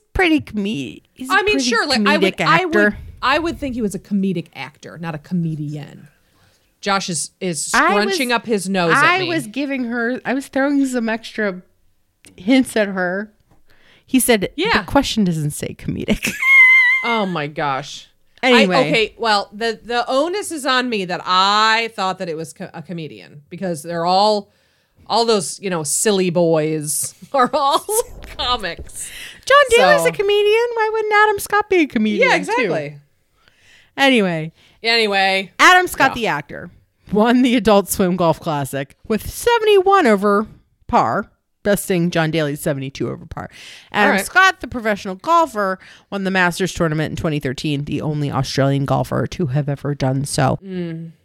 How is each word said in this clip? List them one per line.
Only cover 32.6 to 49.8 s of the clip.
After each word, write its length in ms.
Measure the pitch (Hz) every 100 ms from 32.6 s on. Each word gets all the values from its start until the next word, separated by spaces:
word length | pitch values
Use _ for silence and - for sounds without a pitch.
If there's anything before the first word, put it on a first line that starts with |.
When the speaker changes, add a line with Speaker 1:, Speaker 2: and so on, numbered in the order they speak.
| 480 160 147 147 - _ _ _ _ _ _ _ _ -
Speaker 1:
Anyway. 560 | 269 247 185 165 160 - _ _
Speaker 2:
Anyway. 680 | 226 233 214 196 190 190 190 -
Speaker 1:
Adam 280 | 320 370 359
Scott, 220 | - 277
Speaker 2:
Yeah. 40 | 240
Speaker 1:
the 120 | 202
actor, 440 | 147 - 73 175 - _ _ -
won 300 | 208 233 247
the 120 | 254 247
Adult 340 | 208 202 190
Swim 260 | - 185 180
Golf 240 | 170 151
Classic 580 | 175 147 139 139 139 _ -
with 220 | 214 -
seventy-one 800 | - 480 466 440 403 370 392 269
over 400 | 196 208 202 214 - _ _ -
par, 440 | 233 120 156 - _ _ _
besting 480 | 208 196 - 180 170
John 200 | 170 156
Daly's 300 | 160 147 147
seventy-two 480 | 165 139 135 - 127
over 160 | 135 -
par. 240 | - - - - - -
Adam 200 | - 208
Speaker 2:
All 40 | 196
right. 80 | 196
Speaker 1:
Scott, 360 | 359 381 370
the 60 | 262
professional 460 | 247 220 202 202 185
golfer, 640 | - 339 320 214 196 185 - - _
won 120 | 196
the 80 | 190
Masters 420 | 185 175 170 180
tournament 380 | - 165 156 151
in 40 | -
twenty 220 | 170 151
thirteen, 460 | 135 131 160 143 147
the 160 | 147
only 300 | 143 147 143
Australian 540 | 127 131 - 135 139 135
golfer 400 | 135 131 127 -
to 200 | - 151
have 200 | 143 139
ever 260 | 139